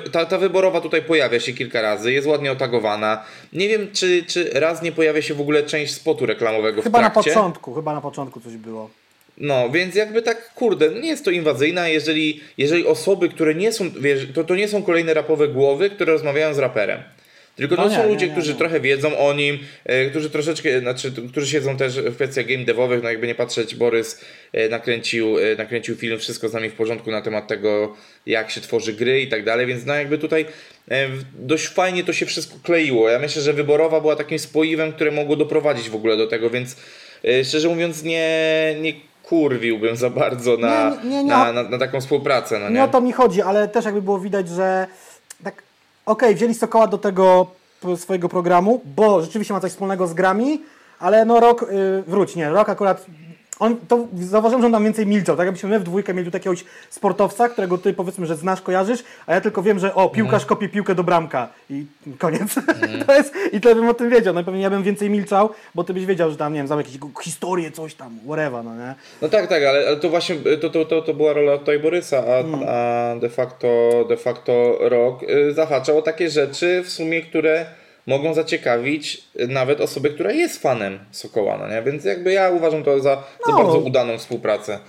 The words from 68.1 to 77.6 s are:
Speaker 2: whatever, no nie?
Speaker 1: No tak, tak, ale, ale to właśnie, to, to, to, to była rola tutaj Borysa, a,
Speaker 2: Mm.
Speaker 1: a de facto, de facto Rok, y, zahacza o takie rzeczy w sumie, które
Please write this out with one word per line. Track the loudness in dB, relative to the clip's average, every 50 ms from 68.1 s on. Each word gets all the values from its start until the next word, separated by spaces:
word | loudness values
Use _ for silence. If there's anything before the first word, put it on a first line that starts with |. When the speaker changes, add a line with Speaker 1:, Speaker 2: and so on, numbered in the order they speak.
| -18 -16 -10 -8
Speaker 2:
whatever, | -4 -4 -4 -4 -4 -8 -10
no | -10 -12
nie? | -12 -12 -12 -14 -16 -20 -20 -12 -6
Speaker 1:
No | -4 0
tak, | 2 2 2 2
tak, | 0 2 4
ale, | 4 4 4 2 2
ale | 0 0
to | 0 0
właśnie, | 0 0 0 -2 -6 -2 0 0 0 0
to, | 0 -2
to, | 0 0 0
to, | 2 0 -2
to | 0 -2 -2
była | 0 2 2 2
rola | 4 4 2 2 2
tutaj | 2 0 0 2
Borysa, | 2 2 0 0 -2 0 -2 0 2 2
a, | 2 2
Speaker 2:
Mm. | 2 0 -4 -4 -4 -2
Speaker 1:
a | -2 -2 0 0 0 0 -2 -2 -2 -2
de | -4 -4
facto, | -2 -2 -4 -4 -4 -2 0 2 4 4 4 4 4 4 4 2
de | 0 0
facto | 0 -4 -4 -4 -2 2 2 4 4 4 4 2
Rok, | 2 2 4 4 2 2 0 -4 -4
y, | 0 2 2 2 2 2
zahacza | 0 0 0 0 -2 0 2 0
o | 2
takie | 2 0 -2 -2 -4 -2
rzeczy | 0 0 0 0 -2 -2 0 0 0 0 -2
w | -6
sumie, | -8 -8 -6 -4 -4 -4
które | -4 -2 -4 0 2 2 2 2